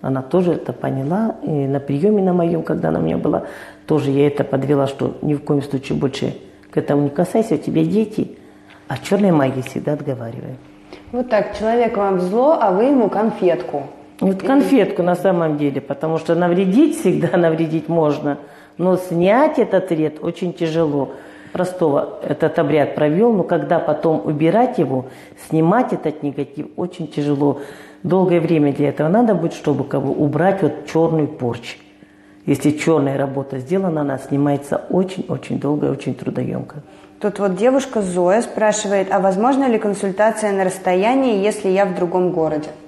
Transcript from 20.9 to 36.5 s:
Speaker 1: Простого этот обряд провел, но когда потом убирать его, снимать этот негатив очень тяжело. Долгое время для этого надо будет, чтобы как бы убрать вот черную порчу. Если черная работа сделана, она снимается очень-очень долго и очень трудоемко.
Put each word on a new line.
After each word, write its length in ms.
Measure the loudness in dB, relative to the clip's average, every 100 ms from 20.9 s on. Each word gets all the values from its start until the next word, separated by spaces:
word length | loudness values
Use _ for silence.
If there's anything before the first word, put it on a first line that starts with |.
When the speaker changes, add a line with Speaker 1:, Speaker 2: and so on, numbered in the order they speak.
| 0 -4 -8 -18 -20 -12
Speaker 1:
Простого 680 | -4 -4 0 2 2 -2 -8 -6
этот 320 | 0 0 2
обряд 360 | 2 2 2 2
провел, 380 | 2 4 2
но 100 | 2
когда 360 | 0 0 2 0
потом 420 | 0 0 2 0 -2
убирать 520 | 0 2 4 2 2
его, 280 | 0 -2 -6 -16 -20 -20 -4
снимать 440 | 2 4 2 0
этот 280 | -2 -4 -6
негатив 460 | -8 -6 -8 -10 -14 -8
очень 320 | -8 -8 -8
тяжело. 540 | -4 -2 2 2 0 -8 -16 -20 -10
Долгое 360 | 0 2 4 2
время 340 | 2 2 2
для 160 | 2 -2
этого 180 | 0 2
надо 260 | 4 4
будет, 200 | 2 0
чтобы 300 | -4 -2 -2 0
как 160 | -2
бы 80 | -2
убрать 500 | 0 0 2 2 2
вот 240 | 0 -2 -4
черную 420 | 0 2 2 -2
порчу. 500 | -2 -6 -6 -12 -18 -20 -20 -20 -20 -20 -12 -2
Если 260 | 0 2
черная 460 | 0 2 2 2 0
работа 420 | -2 -4 -6 -8
сделана, 420 | -2 -2 0 -2
она 160 | -2 -4
снимается 640 | -2 0 2 0 -2 -4 0
очень-очень 680 | -2 -2 -4 -6 -8 -4 -4
долго 280 | -2 0 -2
и 20 |
очень 240 | -2 -6
трудоемко. 720 | -6 -6 -6 -6